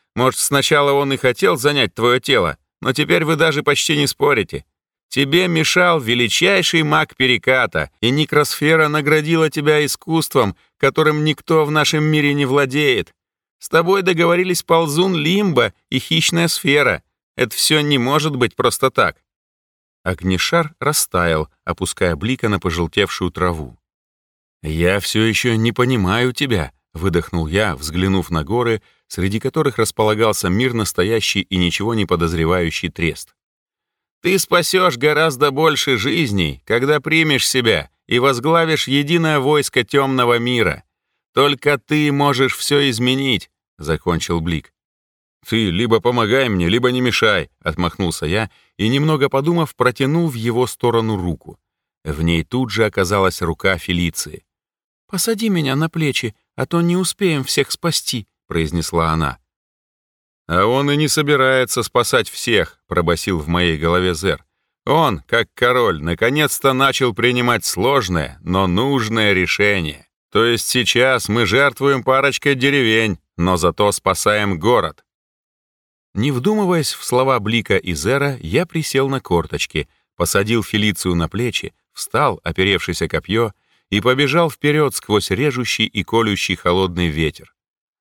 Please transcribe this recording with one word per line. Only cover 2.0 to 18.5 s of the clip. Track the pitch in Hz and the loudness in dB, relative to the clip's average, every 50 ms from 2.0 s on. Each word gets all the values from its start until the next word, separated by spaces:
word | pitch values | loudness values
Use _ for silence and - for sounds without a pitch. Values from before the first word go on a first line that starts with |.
| 113 120 123 127 | 0 2 2 2
тело, | - - 131 110 90 80 67 - _ _ _ _ | 2 2 2 2 2 0 -2 -6 _ _ _ _
но | - 123 127 | -4 -4 -2
теперь | 147 151 151 170 170 160 | -2 0 0 0 0 2
вы | 147 165 | 0 0
даже | 143 165 160 139 147 147 | 2 2 2 0 0 0
почти | 147 143 - - - 156 147 | 0 0 0 0 0 0 0
не | 143 135 | 0 -2
спорите. | - - 143 143 139 113 92 - - 67 - _ _ _ _ _ _ _ _ _ | -2 0 0 2 2 2 0 -2 -6 -12 -12 _ _ _ _ _ _ _ _ _
Тебе | - 131 143 135 151 175 185 180 | -2 -2 0 2 2 2 2 2
мешал | 165 160 156 - - 180 180 175 170 156 | 0 0 0 0 2 2 4 4 2 2
величайший | 120 110 120 120 120 107 - - 170 190 202 - 139 - - 160 156 | 0 0 0 0 0 0 0 0 2 2 2 2 0 0 0 0 2
маг | 147 151 156 156 - - - | 2 2 2 0 0 -2 0
Переката, | 131 127 123 98 - 131 131 127 120 98 - 82 73 - _ _ | 2 2 2 2 2 2 2 2 2 0 0 -2 -4 -4 _ _
и | 110 120 | 0 0
Некросфера | 131 151 151 - - 147 143 - - - 147 151 160 160 156 147 | 2 0 0 2 2 2 2 0 -2 -2 0 2 4 4 2 2
наградила | 147 151 139 147 156 156 151 156 165 160 160 151 | 0 0 0 2 2 2 2 2 2 2 2 2
тебя | - 160 147 156 151 151 147 | 0 0 2 2 2 2 2
искусством, | 135 - - - - 160 165 147 - - 139 113 98 85 _ _ _ _ _ | 0 -4 -6 -6 -2 -2 -2 -2 0 2 2 2 2 0 _ _ _ _ _
которым | - 135 - 160 151 156 151 151 151 | 0 0 2 2 2 2 2 2 2
никто | 156 151 - - - 165 156 151 | 0 0 -2 0 2 2 2 2
в | 143 | 2
нашем | 151 156 143 - - 156 151 | 2 0 2 2 2 0 2
мире | 156 156 151 143 147 143 | 2 2 2 2 2 2
не | 147 143 | 2 2
владеет. | 127 135 143 139 127 131 147 151 139 123 98 85 - _ _ _ _ _ _ _ _ _ _ | 2 2 2 2 2 0 2 2 2 2 0 -2 -4 _ _ _ _ _ _ _ _ _ _
С | - - | -6 0
тобой | - 165 165 175 196 196 185 | 0 2 2 2 2 2 2
договорились | 190 180 160 170 170 175 180 185 185 180 - - | 2 2 2 2 2 2 2 2 0 -2 -2 0
Ползун | - 165 165 165 151 143 165 185 190 180 | 2 2 2 2 2 0 0 0 0 0
Лимба | 160 147 160 185 202 208 190 143 123 117 98 - _ _ - | 0 0 0 0 2 2 2 2 2 2 0 0 _ _ -6
и | 123 127 | -6 -4
Хищная | - - 165 165 - - 170 170 170 165 | -4 -2 -2 0 0 0 0 0 0 0
Сфера. | - - - 143 139 147 139 120 90 - - _ _ _ _ _ _ | -2 -2 0 2 2 2 2 2 0 -4 -6 _ _ _ _ _ _
Это | - 123 110 - | -4 -4 -2 -2
всё | - - - 156 151 | -2 0 2 2 2
не | 147 147 147 131 | 2 2 2 0
может | 120 127 143 151 147 156 143 | 2 2 0 0 0 0 0
быть | 127 123 107 | 0 0 0